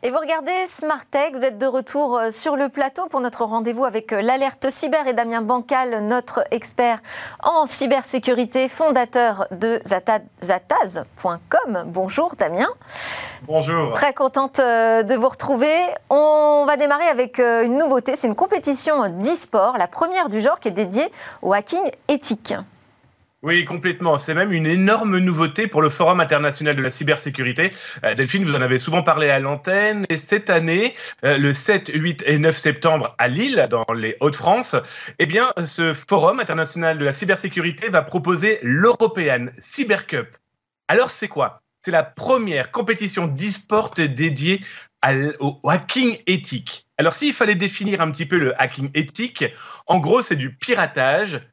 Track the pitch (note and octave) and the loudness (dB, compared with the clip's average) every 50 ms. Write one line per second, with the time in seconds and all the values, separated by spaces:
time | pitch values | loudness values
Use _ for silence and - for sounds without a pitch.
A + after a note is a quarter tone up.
0 | - E4+ F4 D#4+ D#4 C#4+ D#4+ D#4+ D4 C#4 F4+ F#4 F#4 F4+ - - - D4+ D4+ C4+ | -4 -2 -2 -2 -2 -2 -4 -4 -2 -4 -4 -2 -2 -4 -6 -6 -4 -4 -4 -4
1 | - _ - C#4+ C#4+ D4 C#4 C4 A#3+ C4+ A3+ G#3 A#3 C4+ A#3+ C4 B3+ - - C#4+ | -6 _ -2 0 0 0 -2 -2 -2 -2 -2 0 -4 -2 0 -2 -4 -2 -2 -2
2 | D4 C4+ A#3+ A#3+ A3+ A3+ A3 A3 - D#4+ D4 C4+ C#4+ C#4 C#4 C#4 C#4 C4+ C4+ - | 0 0 0 0 0 -2 -2 -4 -2 -2 0 0 0 -2 0 -2 -2 -2 -2 -6
3 | F4+ F4 - C4+ B3 B3 A#3 - A#3 G#3+ A3 A3+ A3+ A3+ A#3+ A3+ C4+ B3+ G3+ A3 | -8 -4 -4 -2 -2 -2 -2 -2 -4 0 0 -2 -2 -2 -2 0 -2 0 0 -2
4 | A3 A3 A3 G3+ G3 A#3 B3+ C4+ C4+ C4+ C4 _ - C4 C4+ - - D4+ C#4+ D#4 | -4 -2 -2 0 2 2 2 2 0 -2 -4 _ -4 -2 -2 -2 -2 0 0 0
5 | D4 C4 B3 A3+ A#3+ A3+ A#3 A3+ A3 G#3 B3 B3 A#3+ B3 C#4 C4 C4 B3+ A#3 G#3+ | 0 0 0 0 -2 -2 -2 -4 0 0 0 0 0 0 0 0 0 0 -2 -2
6 | G#3 G#3 A#3+ B3 A#3+ - - - G#3 - - A#3 - - - - A#3+ A#3+ A#3 G#3+ | 0 0 0 -2 -2 -2 -4 -4 -2 -2 -2 -4 -4 -8 -2 0 2 2 2 0
7 | _ - - - - - - - - - E4+ D#4+ D#4 C4 - - C#4 B3+ B3+ C4+ | _ -14 -16 -14 -14 -14 -14 -2 0 2 4 4 2 2 0 -2 2 2 2 0
8 | B3 - - C4 G#3+ - B3 A#3 B3 A3+ - C4+ C4 C4 - - D#4+ D#4 C#4 B3+ | 0 -2 -4 -2 0 0 0 0 0 0 0 0 0 0 0 0 2 4 4 4
9 | B3 A#3 - B3+ A#3+ A#3 G#3 F#3+ G3 - F#3+ F3 A3 A3+ A#3 A3 - - G3+ F#3 | 2 2 2 2 2 2 2 0 -4 -6 -4 -4 -2 -2 -2 -2 -2 -2 -2 -2
10 | F#3 - A3 G#3+ - - _ _ - F3 G3 F#3 - _ D4 F#4 - G3 F3 E3+ | 0 0 0 0 -2 -8 _ _ -2 -2 -2 -2 0 _ 2 2 2 0 -2 -8
11 | C3 - _ - - F#3 E3+ E3+ - - - - - C4+ A3 F3+ E3 E3 E3+ F3+ | -10 -10 _ -6 -4 -4 -4 -4 -6 0 0 0 0 0 -4 -6 -6 -6 -4 -4
12 | F#3+ F#3+ F#3+ - D#4+ F4 E4+ - G3 D#3 E3 F3+ A#3+ F#4 B4 - - - - - | -4 -2 0 -2 -2 -2 0 -2 -2 -2 0 0 -2 -2 -2 -8 -16 -18 -12 -10
13 | - - - - - - - - - D3 D#3 D#3+ D#3 C#3+ E3 E3 D#3 - A#2 A2 | -10 -8 -8 -10 -12 -14 -16 -18 -10 0 0 0 2 2 0 0 0 0 0 2
14 | - C4+ C4+ - C#4+ C4 C4 C#4 C4+ C4+ C4+ - C4+ B3 A#3 A3+ A3+ A3+ A3+ A3+ | 0 0 0 0 -2 0 0 0 -2 -2 0 0 2 2 4 4 4 4 4 2
15 | A3 G3+ B3+ A#3+ A3+ C4 - - - - C#4+ A#3 B3 D4+ D#4 E4 F4+ F4 - - | 2 2 0 2 2 0 0 -2 -4 -2 0 2 2 2 2 2 0 0 -4 -8
16 | _ _ C4 C#4+ D4+ D4+ D4+ D4+ D4+ D4+ D4 D4 C#4+ C#4 D4 C#4 D4+ C#4+ C#4+ C#4+ | _ _ 2 4 4 6 4 4 4 4 4 4 4 2 2 2 2 2 2 2
17 | E4 E4+ D4 A#3+ B3+ B3 B3 - B3 A#3+ A#3 A#3 A3+ A#3+ A#3+ C#4 E4 D4+ C4+ B3+ | 2 2 2 2 0 -2 2 2 2 4 4 2 2 2 2 2 2 2 2 0
18 | A#3+ - B3+ - - A#3+ G#3 G#3 D#4+ F#4+ G#4+ F4+ - D4 C#4 B3+ - D#4 D#4 C#4+ | 2 0 -2 0 0 -2 0 0 0 0 0 -2 0 -2 -2 -2 0 0 2 2
19 | A#3+ G3 E3+ F3 G3 B3+ E4+ - - - - A3 F#3+ A3 B3+ A#3 F3+ F3+ - - | 0 -2 -2 -2 -2 0 0 0 -2 0 2 2 4 4 2 0 -2 -2 0 -2
20 | E4 E4+ F4+ F#4+ F4 C#4+ G3 A3 G#3+ C4 D#4+ - - A#3 F3+ F3+ G#3+ F3+ F#3 A3+ | -2 0 0 -2 -2 0 -2 0 2 2 0 0 -2 -6 -2 -2 -4 -2 0 -2
21 | D4+ F#4+ - - - - - - - F3+ G3 G3+ G#3 - - F4 G4 D4 - - | -2 -2 -4 -12 -18 -18 -16 -8 -2 0 0 0 0 -2 -4 -2 -2 -2 -4 -8
22 | _ _ D4 C#4 - - A3+ G#3 - - G3+ G3 G3 - _ _ _ _ _ _ | _ _ -2 -2 0 -4 -6 -6 -4 -8 -8 -8 -8 -14 _ _ _ _ _ _
23 | _ _ _ _ _ _ _ _ - D3 E3+ F3 F3 - - F3 C#3 F#3 F3 F3+ | _ _ _ _ _ _ _ _ -2 2 2 2 2 0 -6 -4 -2 -4 -4 0
24 | F3+ E3+ D#3 C#3 C#3+ - D#3+ D#3+ F#3 G#3 F#3+ E3 D#3 D#3 E3 F3+ F#3+ F#3+ G#3+ A3 | 2 2 2 2 0 -4 0 0 0 0 0 0 0 2 2 4 4 4 4 2
25 | A3+ G#3+ F#3+ F#3 F#3 F#3 F3 D3+ E3 D#3+ C#3+ - A3 G#3+ - G3+ F3 D3+ C#3 - | 2 0 2 2 2 2 2 2 0 0 0 -2 -4 0 2 2 2 2 2 2
26 | F3 D#3+ F3+ F#3 E3 C#3+ D#3 C#3+ D3+ D3 C#3 - D#3 D3+ C#3+ C#3 C3 B2+ B2+ - | 4 4 4 4 4 2 2 2 2 0 -2 -2 -2 -2 0 0 -2 -4 -4 -4
27 | D#3 C#3+ D3+ C#3+ - D3+ C3+ - B2+ B2 B2 C#3 E3 F#3+ F#3+ - - - - - | 0 0 0 0 -2 -10 -6 -4 -4 -4 -2 0 -2 -2 -2 -6 -16 -16 -14 -4
28 | - G#2+ G#2+ A2+ C3+ B2 - G3 G3 E3 C#3+ C#3 B2+ B2+ B2+ B2+ B2+ - D#3+ F3 | -2 -2 0 0 -2 0 0 0 0 0 0 0 0 2 0 0 0 0 0 0
29 | F3 E3+ D#3+ D#3 D#3 C#3+ C#3 C3+ C3+ C#3 D3 C#3+ - F#3 F#3 G3 G#3 G#3+ G#3+ G#3 | 2 2 2 2 4 2 2 2 0 -2 -4 -4 -2 0 2 2 2 2 0 -2
30 | G3 - E3 D#3 - - G3+ G#3+ G#3 - F#3+ E3 E3 E3 E3 F#3 G#3+ B3+ B3+ - | -2 -4 -4 -4 -2 0 -2 -2 2 2 2 2 2 2 0 2 0 0 -2 -6
31 | - - - _ - C3+ C#3+ C#3 C#3+ C#3+ C#3 C#3 - - G#3 F#3+ - - D3 D#3+ | -16 -16 -16 _ 0 2 2 4 4 2 2 0 0 2 2 2 0 -2 -4 -2
32 | D#3 F3 E3 - - C3+ D3 D3+ D3 D#3+ D#3 - - D#3 D3 - - E3 D#3+ D3+ | -2 -2 -4 -4 0 0 2 4 4 2 2 2 0 -2 -2 2 2 2 2 2
33 | A#2+ G#2 - _ A#2+ B2 B2 D#3+ A3+ C#4 C4+ G3+ C3+ A#2+ A#2 A#2 A2+ - A2+ A#2 | 0 -4 -2 _ -2 0 0 0 -2 0 2 2 2 2 2 -2 0 -2 -4 -2
34 | A2 A2 - - C3+ D3+ C#3+ - - D#3+ G3 A#3 B3+ - - C3 - - - - | -2 -4 -4 0 0 0 0 0 2 2 2 2 2 0 -2 -2 -4 -4 -16 -16
35 | - - - _ E3+ D#3 D#3+ G#3+ A#3+ C4 - - E3+ D3+ - - E3+ E3 D3+ C#3+ | -16 -16 -2 _ -2 0 2 2 2 2 0 -2 -6 -6 -4 -2 -2 -2 -2 -4
36 | - - G3+ F#3+ D#3 E3+ G#3+ C4 A3+ F3 D#3 E3 D#3+ D3+ - F3 E3+ D#3+ D#3+ D#3 | -2 0 2 4 6 4 4 2 -2 -4 -2 -2 -2 -4 -4 -2 0 0 0 2
37 | C#3+ C#3+ C3+ - - F3 F#3+ - - F#3+ - F3 D#3+ E3+ E3+ - - A3+ F#3 E3+ | 0 -2 -2 -2 0 -2 -2 -2 -2 -6 -4 -2 -4 -4 -4 -4 -6 2 2 2
38 | D3 - - F#3 C#3 E3+ F3+ E3+ F#3 G#3+ G#3+ G#3 - A#2+ B2+ D3+ F#3+ A#3 - - | 2 2 -4 -4 0 0 0 0 2 0 0 0 0 0 2 4 6 4 4 4
39 | A3+ A3 A3 F#3+ E3+ D3 C3 B2 A#2+ A#2+ - - - - - - C#4 A3+ G3+ F#3+ | 2 0 2 0 0 0 0 0 -2 -6 -12 -16 -16 -12 -4 -4 0 0 0 -2
40 | - - - E3 D#3+ D#3 - - _ _ _ _ _ _ _ _ _ _ D#3 G#3+ | -2 -6 -6 -6 -6 -6 -12 -20 _ _ _ _ _ _ _ _ _ _ 2 2
41 | B3+ B3 - - - G3+ - D3+ C3 A2 - - _ _ _ _ _ - E3+ E3 | 2 2 -2 -8 -10 -8 -2 -2 -2 -2 -4 -10 _ _ _ _ _ 0 0 0
42 | D3+ D#3+ _ - - A3+ C4 B3+ A3+ G3+ E3 C#3 B2+ - - A#3 A3 F#3 A3+ - | 0 0 _ -10 -2 0 0 0 0 -2 -2 -2 -4 -4 -4 -6 -2 -2 -2 -2
43 | G#3 G3 - - F3 E3 C#3 C3+ F3 G#3 G3 - - _ G#3+ G#3+ A3 A3 - - | -2 -6 -4 -4 -4 -2 -4 -4 -4 -4 -6 -6 -6 _ 0 0 0 0 -2 -2
44 | E3 D3 C3+ A#2+ D#3+ D#3+ C#3+ B2 C#3+ E3+ F#3+ G3 F#3+ - - - - _ _ _ | -2 -2 0 0 0 -2 0 -2 -2 -2 -2 -2 -4 -12 -18 -20 -20 _ _ _
45 | - C3+ C3+ C3+ C#3 D3 D3+ - C3+ C#3+ C#3+ - _ D3+ D#3 F#3 F3+ - - B3+ | 0 0 2 2 0 -4 -4 -4 -4 -4 -4 -2 _ 0 0 0 0 -2 -2 0
46 | B3+ A#3+ A3 - - - F#3 F#3 - - D3 A#2+ - - - - _ _ _ - | 0 0 0 -2 -2 -2 -2 -2 -2 -6 -10 -8 -8 -10 -14 -16 _ _ _ 0
47 | D3 E3 D#3+ - D4 D4 B3+ - A#3+ G#3 G#3 F3 F#3+ G3 - - G3+ G3+ G3 F3+ | 0 0 0 0 -2 -2 0 0 2 2 2 2 0 -4 -4 -4 -4 -4 0 0
48 | E3+ D#3+ D3 - E3 C#3 F#3 F3 D3+ B2+ - - C3 C3 - - C3+ C#3 C#3 D#3 | 0 -2 -2 -6 -6 -2 0 0 2 0 0 0 -2 -2 -2 -6 -8 -4 -2 -4
49 | D3 C3+ - - A#3 B3 - - D3 A#2+ - - - - - - - - - - | -4 -4 -6 -8 -8 -8 -4 -4 -4 -4 -6 -8 -18 -18 -20 -20 -2 0 2 2
50 | D#3+ D3+ G#3+ B3+ A#3+ - - C#3+ C3 C3+ C3 _ - - B3 A3+ F3 D3+ - C#3+ | 4 4 2 2 2 0 -2 -2 -2 -6 -8 _ -2 -2 0 0 0 -2 0 0
51 | C3 C3 C#3 E3+ G#3 G3+ E3 B2+ - _ | 2 2 2 2 0 -2 -6 -10 -10 _